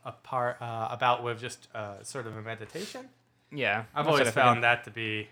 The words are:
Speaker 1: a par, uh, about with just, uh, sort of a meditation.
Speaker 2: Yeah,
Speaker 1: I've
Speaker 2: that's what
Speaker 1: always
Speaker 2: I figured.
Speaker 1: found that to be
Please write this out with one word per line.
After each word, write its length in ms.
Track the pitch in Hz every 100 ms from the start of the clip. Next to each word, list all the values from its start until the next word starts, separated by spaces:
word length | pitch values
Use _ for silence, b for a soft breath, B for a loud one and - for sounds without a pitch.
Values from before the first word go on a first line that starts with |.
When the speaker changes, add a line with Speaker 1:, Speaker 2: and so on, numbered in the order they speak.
Speaker 1:
a 60 | 131
par, 460 | - - 127 120 123
uh, 260 | 120 113 113
about 320 | 120 127 120
with 160 | 120 117
just, 280 | 120 - -
uh, 260 | 113 104 101
sort 240 | 107 135 113
of 80 | 107
a 40 |
meditation. 680 | 110 110 107 165 208 262 262 _ _ _ _
Speaker 2:
Yeah, 320 | 147 117 104 113
Speaker 1:
I've 120 | 147
Speaker 2:
that's 0 |
what 20 | 151
Speaker 1:
always 80 | 147
Speaker 2:
I 100 | 123
figured. 120 | 117
Speaker 1:
found 180 | 123 120
that 200 | 117 120
to 60 | -
be 360 | 113 110 107 104